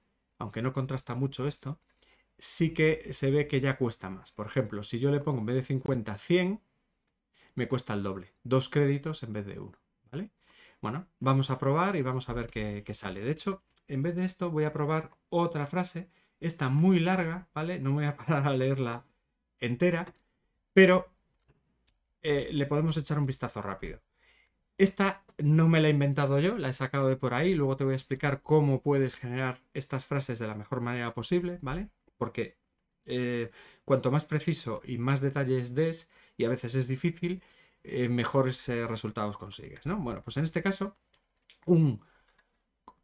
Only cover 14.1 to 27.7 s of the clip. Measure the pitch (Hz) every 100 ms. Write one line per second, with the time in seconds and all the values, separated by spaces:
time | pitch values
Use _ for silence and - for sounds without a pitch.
14.1 | 175 185 - 175 151 151 151 147 160 -
15.1 | _ - 170 170 156 143 180 180 170 -
16.1 | _ _ - 165 - 131 143 190 180 170
17.1 | 185 160 180 - 151 165 180 135 147 147
18.1 | - - 147 143 131 135 135 120 120 -
19.1 | _ _ _ _ - 120 120 180 170 185
20.1 | - _ _ _ _ _ 196 185 180 -
21.1 | _ _ _ _ _ _ _ _ _ _
22.1 | _ 156 143 - 147 139 147 160 156 139
23.1 | 151 135 131 120 107 98 95 - - _
24.1 | _ _ _ _ _ _ - 190 - 196
25.1 | - _ - 151 156 165 160 151 147 143
26.1 | 139 135 139 180 233 135 - 131 139 131
27.1 | 131 127 123 175 170 139